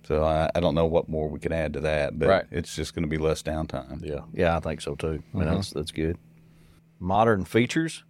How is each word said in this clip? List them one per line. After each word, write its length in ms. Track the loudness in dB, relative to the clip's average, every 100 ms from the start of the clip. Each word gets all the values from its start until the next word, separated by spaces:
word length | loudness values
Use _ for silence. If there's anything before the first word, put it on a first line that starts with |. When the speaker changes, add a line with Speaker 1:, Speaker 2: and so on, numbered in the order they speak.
Speaker 1:
So 220 | 0 2
I, 260 | 4 2 2
I 40 | 2
don't 140 | 2
know 120 | 4 4
what 220 | 2 0
more 200 | -2 -2
we 100 | -4
can 140 | -2
add 200 | -2 -2
to 60 | -2
that, 380 | 0 0 0 2
but 100 | 4
Speaker 2:
Right. 160 | 4 2
Speaker 1:
it's 240 | -6 -6
just 180 | -6 -6
gonna 120 | -4 -2
be 120 | 0
less 240 | 0 0
downtime. 600 | -2 -4 -4 -6 -8 -10
Speaker 3:
Yeah. 180 | -8 -8 -8
Yeah, 220 | 0 2 2
I 40 |
think 200 | -2 -6
so 160 | -6 -4
too. 100 | -4
I 40 |
mean, 100 | -4 -6 -2 0
Speaker 2:
Mm-hmm. 80 |
Speaker 3:
that's, 160 | 0 -2
that's 220 | -6 -6
good. 260 | -2 -2 -4 -10 -20 -20 -20 -20 -20 _ _
Modern 460 | 0 4 4 4
features. 580 | 2 0 2 0 -2 -6